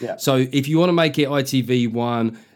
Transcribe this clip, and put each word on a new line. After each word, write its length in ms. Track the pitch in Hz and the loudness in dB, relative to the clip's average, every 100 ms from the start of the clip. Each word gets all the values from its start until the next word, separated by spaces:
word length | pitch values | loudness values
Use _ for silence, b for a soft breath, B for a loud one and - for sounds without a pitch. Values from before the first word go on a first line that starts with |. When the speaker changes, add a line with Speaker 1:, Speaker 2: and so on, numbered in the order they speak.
Speaker 1:
Yeah. 160 | 113 - | -10 -4
Speaker 2:
So 300 | - 131 131 | 0 0 2
if 160 | 143 139 | -2 0
you 100 | 160 | 2
wanna 140 | 180 | 2
make 260 | 170 160 147 | 2 2 0
it 100 | 139 | 0
I 120 | 143 | 0
T 200 | 135 131 | 0 -2
V 240 | 113 127 120 | 0 0 0
one, 520 | 117 120 117 117 113 B | -2 -2 0 -2 -4 B